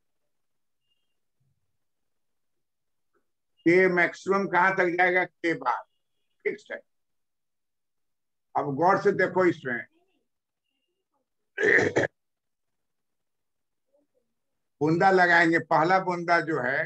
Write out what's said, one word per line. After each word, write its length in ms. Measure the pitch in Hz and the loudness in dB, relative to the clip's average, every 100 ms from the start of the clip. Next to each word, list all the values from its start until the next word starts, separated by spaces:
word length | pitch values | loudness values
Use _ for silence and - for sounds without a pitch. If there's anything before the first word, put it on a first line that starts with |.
| _ _ _ _ _ _ _ _ _ _ _ _ _ _ _ _ _ _ _ _ _ _ _ _ _ _ _ _ _ _ _ _ _ _ _ _ 165 | _ _ _ _ _ _ _ _ _ _ _ _ _ _ _ _ _ _ _ _ _ _ _ _ _ _ _ _ _ _ _ _ _ _ _ _ 2
के 220 | 180 185 | 4 4
maximum 560 | 175 165 - 180 196 185 | 2 -2 -4 -4 -4 0
कहां 220 | 175 190 185 | 0 0 0
तक 180 | 180 165 | -2 0
जाएगा? 280 | 180 180 | 0 0
के 280 | 175 _ 170 | -4 _ -4
bar 280 | 160 123 107 - _ _ _ _ _ | -4 -4 -6 -10 _ _ _ _ _
Fix 220 | 392 - - | -10 -10 -14
है। 60 | - - _ _ _ _ _ _ _ _ _ _ _ _ _ _ _ _ | -18 -18 _ _ _ _ _ _ _ _ _ _ _ _ _ _ _ _
अब 200 | 135 143 135 | -8 -6 -2
गौर 240 | 175 190 | 0 2
से 100 | 202 | 0
देखो 300 | 165 180 185 180 | 0 -2 0 0
इसमें 400 | 170 135 120 - _ _ _ _ _ _ _ _ _ _ _ _ _ _ _ _ - 196 - - - - - _ _ _ _ _ _ _ _ _ _ _ _ _ _ _ _ _ 285 _ _ _ _ _ _ _ _ | -2 -8 -10 -10 _ _ _ _ _ _ _ _ _ _ _ _ _ _ _ _ -4 0 2 0 -2 -4 -8 _ _ _ _ _ _ _ _ _ _ _ _ _ _ _ _ _ _ _ _ _ _ _ _ _ _
बूंदा 300 | 151 170 196 | -2 2 2
लगाएंगे, 480 | 190 175 170 170 165 | 4 4 4 4 0
पहला 380 | 160 160 165 190 | 0 0 2 0
बूंदा 400 | 175 180 170 170 | 0 -6 0 0
जो 180 | 151 151 | 0 -4
है 160 | 123 143 | -2 -4